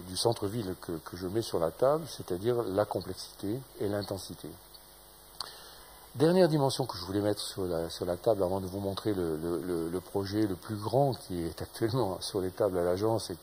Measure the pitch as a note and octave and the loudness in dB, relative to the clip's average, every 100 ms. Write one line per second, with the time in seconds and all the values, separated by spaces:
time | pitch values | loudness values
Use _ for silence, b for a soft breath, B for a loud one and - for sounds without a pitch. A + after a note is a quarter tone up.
0 | F2+ F2+ - - G2+ A#2 F#2+ F2+ - E2 | -6 2 2 2 0 -2 -4 -4 -6 -6
1 | - F2 F#2 G#2 - F#2+ E2 - C3 D#3 | -6 -6 -2 -2 0 2 2 4 4 4
2 | D#3 - - F2+ A2 A#2+ G#2+ F#2+ G#2 G#2 | -2 -8 -4 -2 0 0 2 0 0 0
3 | F#2 F2+ - - G2 A#2+ C3+ - G#2 G#2 | -4 -8 -12 -8 -4 -4 -6 -4 -2 -2
4 | G2+ G2 - F2 - F2+ - - - - | -2 -6 -8 -12 -12 -14 -18 -20 -20 -20
5 | - - - - B B B B B B | -20 -20 -18 -14 B B B B B B
6 | B A#2+ D3+ F#3 F3 D3+ C#3 - B2+ F#2+ | B 4 6 8 8 6 4 2 -2 -4
7 | F2+ G2 G2+ G2+ - - F#2 E2+ E2 - | -2 0 2 0 -4 -4 -2 0 -2 -4
8 | F2+ F2 - G#2+ F2+ F#2+ F#2 G2 G2 F#2+ | -2 0 2 4 2 0 -2 -4 -4 -2
9 | A2 F#2+ E2+ D#2 E2 E2+ F2+ E2+ E2 F2 | -2 0 0 0 -2 -2 -2 -2 -2 -4
10 | - G2+ G2 G#2 G#2+ F2+ - G#2 G#2+ B2 | -4 -4 -2 0 0 -2 -6 -6 0 2
11 | C#3 A2+ - F2+ E2+ - - - A2+ C3 | 2 0 -4 -4 -4 -6 -10 -2 0 0
12 | G#2 F2 - G#2 F#2 - G#2 F#2 F2 F2+ | 0 -2 -4 -2 -2 0 0 2 2 2
13 | A2 A2+ - F2+ | 2 0 -2 -8